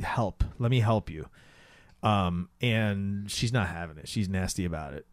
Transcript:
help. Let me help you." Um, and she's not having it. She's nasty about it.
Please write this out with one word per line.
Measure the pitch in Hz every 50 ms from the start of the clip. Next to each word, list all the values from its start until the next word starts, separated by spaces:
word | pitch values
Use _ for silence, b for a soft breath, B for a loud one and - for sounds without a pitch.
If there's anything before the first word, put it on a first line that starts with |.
| 101
help. | - - 123 113 92 - - - - - -
Let | 120 117
me | 131 123
help | 107 117 113 107 - -
you." | 80 78 71 - - - - - - - - - - - - - - - -
Um, | 110 104 101 92 90 87 87 90 - _ -
and | 123 120 110 110 110 104 101 98 98 101 101 101 101 101
she's | - - 127 113
not | 123 120 95
having | 85 85 85 87 80 76
it. | 76 71
She's | - - 117 101 92
nasty | 95 92 92 90 - - 90
about | 85 82 78 76 69 69
it. | 76 - _